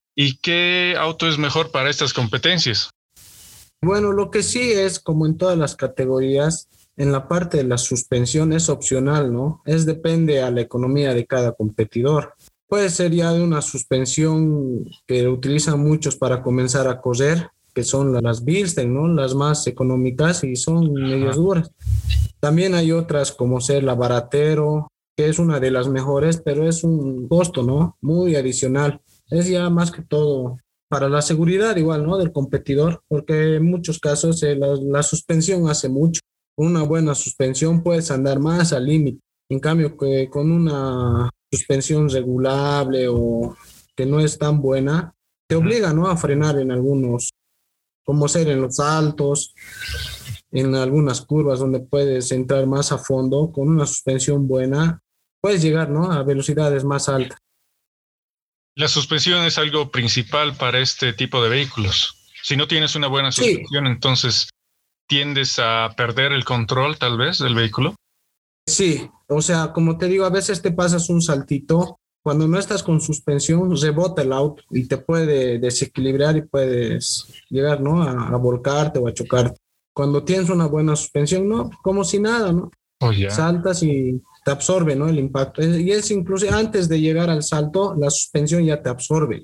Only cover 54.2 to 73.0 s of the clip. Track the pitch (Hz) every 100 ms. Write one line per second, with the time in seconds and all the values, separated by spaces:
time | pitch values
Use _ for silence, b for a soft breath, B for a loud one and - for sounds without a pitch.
54.2 | 147 143 135 131 131 143 165 165 _ _
55.2 | _ - 196 190 156 156 147 151 180 151
56.2 | 135 139 139 147 151 139 139 139 147 135
57.2 | 127 - _ _ _ _ _ _ _ _
58.2 | _ _ _ _ _ 135 147 147 135 156
59.2 | 156 175 165 160 151 151 139 127 117 127
60.2 | 110 147 147 135 127 127 131 - 127 110
61.2 | 131 131 113 131 135 120 98 - - -
62.2 | _ - - 139 151 160 151 151 139 139
63.2 | 135 - 240 156 - 143 135 117 135 127
64.2 | 123 - - _ _ _ _ _ - 143
65.2 | 143 139 131 - 117 113 113 110 120 120
66.2 | 139 135 117 123 107 131 143 151 123 117
67.2 | 147 180 131 117 113 120 147 - _ _
68.2 | _ _ _ _ - - 185 139 - _
69.2 | - 147 160 165 156 170 165 165 180 190
70.2 | 185 190 190 180 185 170 175 175 165 170
71.2 | 165 139 - 139 - 165 175 - _ _
72.2 | 156 147 160 185 190 196 175 156